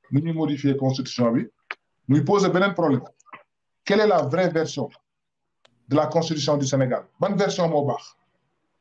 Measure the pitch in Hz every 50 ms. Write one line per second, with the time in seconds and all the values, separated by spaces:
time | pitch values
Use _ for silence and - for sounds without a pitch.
0 | _ _ 127 139 160 165 165 160 156 139 147 135 135 139 135 135 131 131 131 -
1 | 127 - - - 120 117 113 131 - - _ _ _ _ - - _ _ _ _
2 | _ - 135 143 135 165 202 202 190 180 151 175 196 202 185 - 170 151 135 123
3 | - - - _ _ _ - - - _ _ _ _ _ _ _ _ - 202 214
4 | 214 214 190 165 139 131 147 170 185 170 165 165 156 - - 147 120 - - _
5 | _ _ _ _ _ _ _ _ _ _ _ _ _ _ _ _ _ - 135 151
6 | 151 - - 170 165 - 160 147 135 156 147 139 135 131 - 135 131 120 117 104
7 | - - _ _ 170 202 202 175 202 190 - - 175 165 160 147 135 123 120 117
8 | - - - _ _ _ _ _ _ _ _ _ _ _ _ _